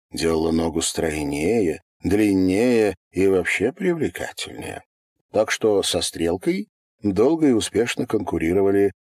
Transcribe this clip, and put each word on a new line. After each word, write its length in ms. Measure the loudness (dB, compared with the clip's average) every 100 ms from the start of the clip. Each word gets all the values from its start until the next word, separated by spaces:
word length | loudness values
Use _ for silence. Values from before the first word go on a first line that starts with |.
| _
делала 400 | -4 0 0 0
ногу 300 | 0 0 -2
стройнее, 1000 | -4 -2 -4 -2 -4 -2 0 0 0 -2 _ _
длиннее 920 | -2 2 2 2 2 2 2 2 2 -2 _
и 160 | 0 2
вообще 440 | 2 0 -2 -2
привлекательнее. 1120 | -2 -2 -2 -4 -6 -10 -10 -12 -10 -12 -12 -16 _ _ _ _
Так 200 | -2 0
что 300 | 0 2 2
со 180 | 0 -2
стрелкой 640 | -4 -4 -2 0 -2 -2 -6 _ _ _
долго 460 | -2 2 2 4 2
и 60 |
успешно 520 | 2 0 -2 -2 -4 -4
конкурировали 880 | -4 -2 -2 0 2 4 4 2 -2